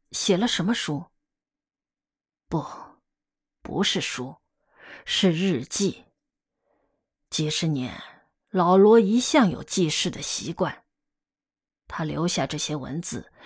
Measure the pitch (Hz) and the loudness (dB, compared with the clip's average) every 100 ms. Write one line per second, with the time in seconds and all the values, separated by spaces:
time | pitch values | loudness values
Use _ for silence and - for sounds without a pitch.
0 | _ - - 180 233 - 185 233 - - | _ -4 2 2 2 0 0 -2 -2 -6
1 | - _ _ _ _ _ _ _ _ _ | -8 _ _ _ _ _ _ _ _ _
2 | _ _ _ _ - 156 - - - _ | _ _ _ _ -6 -6 -6 -14 -20 _
3 | _ _ _ _ _ _ - 151 202 185 | _ _ _ _ _ _ -8 -2 -2 -2
4 | - - 127 - _ _ _ _ - - | -4 -6 -10 -14 _ _ _ _ -20 -16
5 | - - 190 160 190 139 - - 196 - | -6 2 2 2 0 -2 -4 -2 -2 -4
6 | - _ _ _ _ _ _ _ _ _ | -16 _ _ _ _ _ _ _ _ _
7 | _ _ - - 151 - 165 139 127 - | _ _ -10 -4 -2 -2 -2 -2 -4 -10
8 | - - _ _ _ 190 175 190 208 233 | -16 -20 _ _ _ 0 4 8 8 8
9 | 196 233 - 302 196 - - - 160 - | 6 2 4 4 4 2 -6 0 0 0
10 | 175 - - - 107 - 165 - _ _ | -4 -4 -6 -6 -6 -4 -4 -6 _ _
11 | _ _ _ _ _ _ _ _ - - | _ _ _ _ _ _ _ _ -14 -8
12 | 156 147 175 - 170 147 - 151 135 147 | -6 -2 -2 -2 -4 -4 -6 -6 -6 -6
13 | - 104 - _ | -6 -8 -12 _